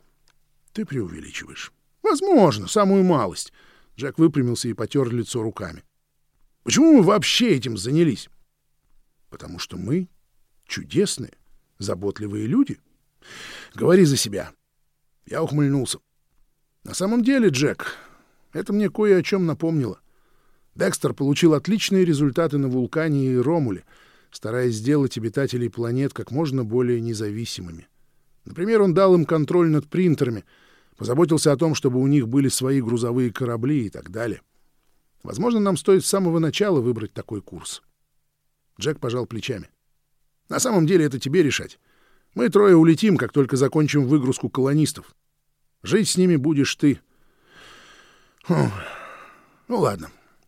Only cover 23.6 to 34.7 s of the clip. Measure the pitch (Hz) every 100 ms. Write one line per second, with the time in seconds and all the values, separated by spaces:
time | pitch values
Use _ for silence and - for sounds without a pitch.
23.6 | 127 90 - _ _ _ _ - 107 120
24.6 | 123 110 117 147 131 123 110 139 135 123
25.6 | 120 113 120 123 139 - 104 123 160 131
26.6 | 110 120 123 120 117 110 107 107 117 -
27.6 | 87 82 - _ _ _ _ _ - -
28.6 | 202 226 196 170 190 175 147 160 143 175
29.6 | 170 151 - 170 185 143 123 107 - _
30.6 | _ _ _ - 104 131 147 156 156 143
31.6 | 165 147 139 127 135 147 113 139 135 -
32.6 | 131 139 113 117 120 123 123 - 120 117
33.6 | 123 151 101 - - 101 117 95 _ _
34.6 | _